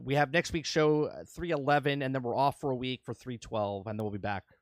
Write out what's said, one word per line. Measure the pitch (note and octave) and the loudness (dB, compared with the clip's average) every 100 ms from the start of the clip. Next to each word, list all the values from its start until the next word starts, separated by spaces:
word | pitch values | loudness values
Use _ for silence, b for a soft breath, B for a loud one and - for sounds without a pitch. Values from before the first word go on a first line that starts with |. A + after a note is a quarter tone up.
we | B2 C#3 | 0 2
have | C#3+ | 2
next | D#3+ - | 2 0
week's | E3+ C#3+ | -4 0
show, | E3 D3+ D3+ C#3+ | 4 4 4 2
uh, | - E2+ | -4 -14
three | - E3+ | -8 -4
eleven, | D#3 C3+ C#3+ C#3 C#3+ | -2 2 4 4 0
and | C3+ | 0
then | C3+ | -2
we're | A#2+ A2+ | 0 2
off | C#3 - | 2 2
for | D3 | -2
a | B2+ | -2
week | B2+ B2+ - | -2 -6 -8
for | |
three | A2+ - A#2+ | -10 -10 -10
twelve, | - A2+ G2+ G2+ G2 | -6 -2 0 -2 -4
and | G#2+ | -4
then | |
we'll | G#2+ | -4
be | G2+ | -4
back | G2 G2 - _ | -4 -6 -8 _